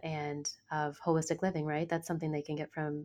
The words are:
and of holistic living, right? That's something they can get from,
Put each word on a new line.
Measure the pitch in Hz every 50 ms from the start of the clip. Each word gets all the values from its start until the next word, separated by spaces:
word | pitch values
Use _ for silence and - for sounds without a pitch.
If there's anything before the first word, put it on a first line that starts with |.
| -
and | 160 156 151 147 147 147 147 147 - - - _ - 156
of | 151 151 147 143 - -
holistic | 175 160 160 156 - 165 - 190
living, | 190 170 160 151
right? | 151 151 151 170 170
That's | 170 165 165
something | - 170 160 165 156 151
they | 147
can | 143 - 151
get | 147 151 151 -
from, | 160 156 151 147 147 151